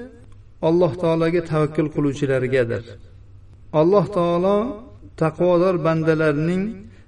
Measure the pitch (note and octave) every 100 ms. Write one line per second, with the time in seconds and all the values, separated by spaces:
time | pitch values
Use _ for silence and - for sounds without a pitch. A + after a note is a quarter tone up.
0 | - - - - - - D#3+ E3+ F3 C3
1 | E3+ E3 E3 E3+ E3 D#3 D3 D3+ D3+ D#3
2 | C#3+ C3+ C#3 C3 B2+ C3 A#2 A2 A#2 -
3 | - - - - - - - D#3 E3 G3+
4 | D#3+ F3+ E3+ E3+ F#3 G3+ A#3+ D4 - -
5 | - - D#3+ D#3 F3 F3 F#3 F3+ D#3+ D#3+
6 | D#3+ D#3 D#3 C#3+ D#3+ F#3 G#3 F#3+ G#3 -